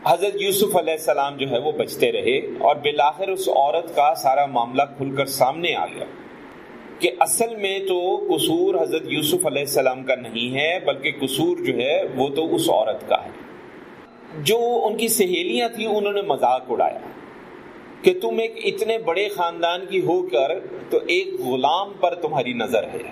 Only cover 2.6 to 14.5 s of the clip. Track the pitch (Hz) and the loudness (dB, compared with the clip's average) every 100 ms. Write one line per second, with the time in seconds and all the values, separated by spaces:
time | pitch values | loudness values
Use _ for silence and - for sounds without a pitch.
2.6 | - 147 143 147 143 151 190 190 180 - | 2 4 0 2 2 2 -4 -2 0 2
3.6 | 139 160 170 - 147 160 139 135 143 127 | 2 0 -2 2 2 2 2 2 2 0
4.6 | 120 127 139 143 139 135 135 131 131 156 | 0 0 0 -2 -4 -2 -2 2 2 2
5.6 | 175 120 85 - - - - - - - | -2 0 -2 -6 -12 -12 -18 -18 -18 -20
6.6 | - - - - 175 - 165 - 233 220 | -20 -20 -18 -2 -2 2 0 2 -2 0
7.6 | 196 196 190 180 180 185 - 156 156 165 | -2 -2 0 0 0 0 0 0 2 2
8.6 | 185 180 156 160 - 143 143 180 165 135 | 2 2 0 -2 -2 -2 0 2 2 0
9.6 | 139 143 127 127 127 127 120 113 123 131 | 0 2 2 0 -2 -2 -2 -4 -2 0
10.6 | 156 180 160 135 151 147 131 143 170 175 | 0 0 -2 0 -2 -2 -2 0 0 0
11.6 | 135 120 127 175 165 135 139 139 165 170 | 0 0 2 2 0 0 0 0 0 2
12.6 | - 107 - - - - - - - - | 4 4 2 -2 -2 -2 -2 -16 -18 -18
13.6 | - - - - - - - 156 147 | -18 -20 -20 -20 -20 -20 -16 -4 2